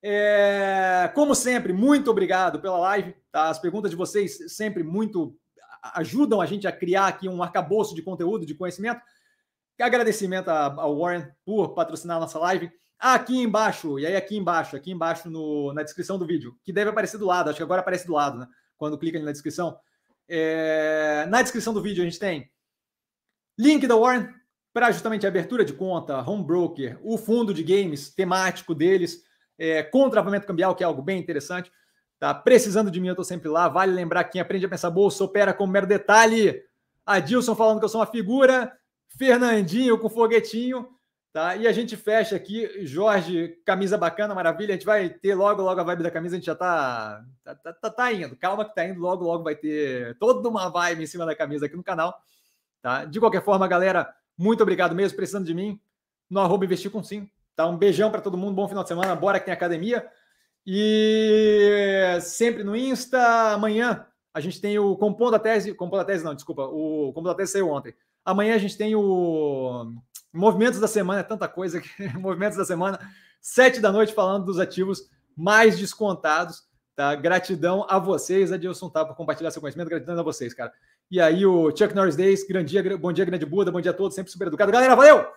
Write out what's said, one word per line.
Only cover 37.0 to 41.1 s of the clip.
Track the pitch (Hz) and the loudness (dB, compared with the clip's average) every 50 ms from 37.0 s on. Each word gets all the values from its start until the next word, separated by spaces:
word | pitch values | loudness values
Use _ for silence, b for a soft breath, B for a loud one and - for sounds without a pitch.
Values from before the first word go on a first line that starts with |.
| _ | _
Adilson | - 202 190 156 143 233 254 240 233 220 | 0 0 0 2 2 0 0 2 0 0
falando | 214 226 220 220 214 | 2 4 2 4 2
que | 220 | 0
eu | 208 | -2
sou | 214 226 | 0 -2
uma | 220 | -2
figura, | 208 - 233 214 185 240 269 269 254 262 254 240 247 - _ _ _ _ _ _ _ | -2 -2 -6 -4 -2 2 6 6 6 6 4 0 -4 -10 _ _ _ _ _ _ _
Fernandinho | - - 262 262 247 240 247 240 226 214 196 160 170 233 262 254 233 220 | -12 -2 4 4 4 4 4 2 2 2 0 0 0 0 2 2 2 2
com | 226 214 | 0 -4
foguetinho, | 220 226 233 226 233 226 220 - - 220 247 247 254 254 240 254 _ _ _ _ | 0 0 0 4 4 2 0 0 -8 -6 -6 -4 -6 -8 -10 -14 _ _ _ _